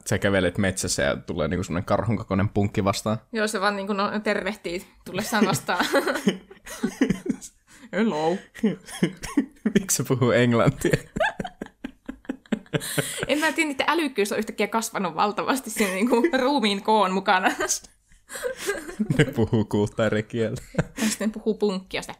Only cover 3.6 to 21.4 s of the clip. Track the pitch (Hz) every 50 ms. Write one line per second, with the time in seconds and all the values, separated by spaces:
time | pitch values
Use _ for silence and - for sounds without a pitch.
3.6 | 185 208 202 196 196 202 214 196 202 202 - 214 208 220 208 - - 190 214 -
4.6 | - 180 170 190 - - _ _ - - - - 214 - - 208 202 254 - -
5.6 | - - 190 180 - - 311 - - 320 269 302 - 208 - - - - - -
6.6 | - - - - - 185 - - 185 - 190 - - - - - - - _ _
7.6 | _ _ - - - - - 180 226 220 165 151 156 160 180 202 - - - -
8.6 | - 208 160 - - - - - - 156 - - - - - 302 - - - -
9.6 | - 208 202 208 190 185 - - 131 - - 120 131 120 95 113 123 120 120 117
10.6 | 95 - - - - 165 - - - - - - 640 880 - - - - - -
11.6 | - - _ _ - - - _ _ - - - - - - - _ - - -
12.6 | - - - 147 - - - - - - - - - - 277 302 320 311 277 320
13.6 | 320 302 277 269 - - 294 330 320 277 269 - 196 208 214 - 214 - - -
14.6 | 208 202 - 226 220 - - - 196 175 151 165 190 208 - - 254 - 285 262
15.6 | - 226 - - 220 190 185 190 208 247 262 233 240 339 269 262 247 262 294 277
16.6 | 214 208 202 196 - - 220 214 196 180 185 190 190 - 202 185 190 - 285 -
17.6 | 302 349 - - - - _ _ _ _ - _ _ - - - - 494 523 -
18.6 | - - 403 339 302 302 359 - 214 - - 247 147 - - - 110 - - 113
19.6 | 101 - - 104 104 104 - - 113 107 107 107 104 - - 117 110 104 - 131
20.6 | - - - 254 - - - - 240 220 208 - 202 220 214 220